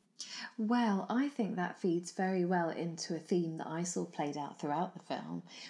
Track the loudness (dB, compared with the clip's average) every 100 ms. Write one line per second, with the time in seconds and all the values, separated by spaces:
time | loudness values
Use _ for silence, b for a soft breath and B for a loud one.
0 | _ -16 B B B -4 2 4 4 2
1 | 2 2 2 0 0 0 -2 0 2 2
2 | 0 0 2 4 4 4 2 0 -4 -4
3 | -4 -4 2 2 2 -2 -4 -2 -2 -2
4 | -2 -2 -2 -2 -6 -4 0 0 0 -4
5 | -6 -6 -4 -8 B B